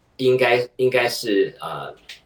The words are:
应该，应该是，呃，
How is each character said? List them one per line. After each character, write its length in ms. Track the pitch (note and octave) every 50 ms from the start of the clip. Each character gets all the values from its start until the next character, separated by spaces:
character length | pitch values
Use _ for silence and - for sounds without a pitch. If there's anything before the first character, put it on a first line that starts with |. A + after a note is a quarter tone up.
| _ _ _ -
应 200 | C3 B2+ B2+ B2+
该， 300 | B2+ A#2+ A#2+ A#2+ B2 - -
应 140 | - B2+ B2+
该 180 | B2 B2 A#2+ B2
是， 480 | - - - A2+ G2 G2 F#2+ - - -
呃， 360 | E2+ E2 D#2 D2 C#2+ B1+ B1 - _ - - - _